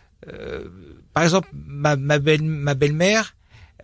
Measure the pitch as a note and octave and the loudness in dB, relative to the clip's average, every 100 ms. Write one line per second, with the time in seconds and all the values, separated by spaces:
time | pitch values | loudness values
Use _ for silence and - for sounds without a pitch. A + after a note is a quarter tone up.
0 | _ _ - - - - - F#2 - - | _ _ -20 -16 -12 -12 -12 -18 -20 -20
1 | - D3 E3 F#3 - C#3+ D3 C#3+ D3+ C#3+ | -6 0 2 2 -2 -10 -12 -2 0 0
2 | C#3+ D3+ D3 D#3 D#3 D#3 C#3+ C3+ D3 D3+ | 2 2 4 2 0 -2 -2 0 0 2
3 | F#3 A3 G#3+ - _ - - - | 2 2 -2 -10 _ -20 -20 -10